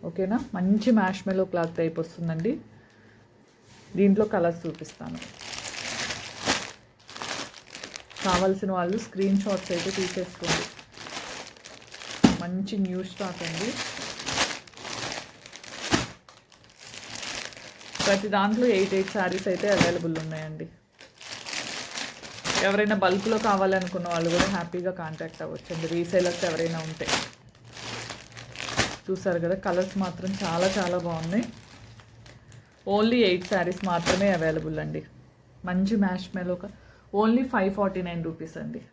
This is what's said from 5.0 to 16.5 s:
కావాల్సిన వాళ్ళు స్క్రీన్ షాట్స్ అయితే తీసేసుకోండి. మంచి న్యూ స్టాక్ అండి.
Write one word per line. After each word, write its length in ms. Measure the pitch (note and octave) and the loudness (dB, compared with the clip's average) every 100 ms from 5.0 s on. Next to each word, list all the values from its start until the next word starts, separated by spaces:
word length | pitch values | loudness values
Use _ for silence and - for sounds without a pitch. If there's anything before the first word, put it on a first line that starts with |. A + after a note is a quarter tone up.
| - D#3+ - - - - - - - - - - - - - - - - - _ - - - - - - - - - - - - G3 | -10 -10 -12 -14 -10 -8 -6 -6 -6 -4 -4 -6 -8 -8 -2 -2 -2 -14 -20 _ -18 -10 -8 -6 -8 -12 -16 -14 -12 -14 -16 -4 2
కావాల్సిన 440 | F3+ F#3+ F#3+ G3 F#3 | 4 4 2 0 0
వాళ్ళు 200 | F3 G3+ - | 0 0 -4
స్క్రీన్ 340 | F#3+ G3 G3 | 0 4 4
షాట్స్ 260 | G3+ F#3+ - F3 | 2 -2 -2 -2
అయితే 140 | F#3+ F#3+ | -2 -2
తీసేసుకోండి. 640 | F#3 F#3+ F3+ - E3+ E3 E3+ - - - - - - - - - - - - - - - - - | -2 -2 -6 -6 0 0 0 -10 -20 -16 -12 -10 -10 -10 -12 -16 -20 -20 -16 -14 -10 4 4 4
మంచి 360 | F3 F3+ G3 G#3+ F#3+ | -2 -4 -4 -2 -2
న్యూ 180 | F3+ F#3 | -2 -6
స్టాక్ 300 | - F#3+ F3+ E3+ | -6 -8 -6 -6
అండి. 220 | E3 G#3 - - - - - - - - - - - - - - - - - - - - - - - - - - - _ | -4 -4 -4 -6 -6 -8 -8 -4 0 0 -2 -12 -14 -10 -6 -6 -8 -10 -16 -18 -16 -14 -10 0 0 0 -8 -20 -20 _